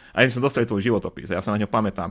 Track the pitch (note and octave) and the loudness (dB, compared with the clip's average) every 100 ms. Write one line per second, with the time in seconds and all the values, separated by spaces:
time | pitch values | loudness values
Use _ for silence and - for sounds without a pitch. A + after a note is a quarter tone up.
0 | - - B2+ A#2+ C3+ C3 A2+ G#2 G#2 G#2+ | -8 2 2 4 0 2 0 0 2 0
1 | F2+ - - F2+ F#2+ G#2 G#2 A#2 G#2+ F#2+ | -2 -10 -6 -4 -2 -2 0 0 0 -2
2 | E2+ | -8